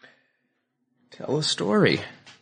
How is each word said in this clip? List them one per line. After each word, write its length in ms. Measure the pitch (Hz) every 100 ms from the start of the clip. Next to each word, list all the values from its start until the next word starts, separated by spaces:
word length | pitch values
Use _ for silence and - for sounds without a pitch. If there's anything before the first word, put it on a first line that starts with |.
| - _ _ _ _ _ _ _ _ _ _
tell 260 | - - 143
a 60 |
story. 580 | 151 - 180 208 127 69 - - - -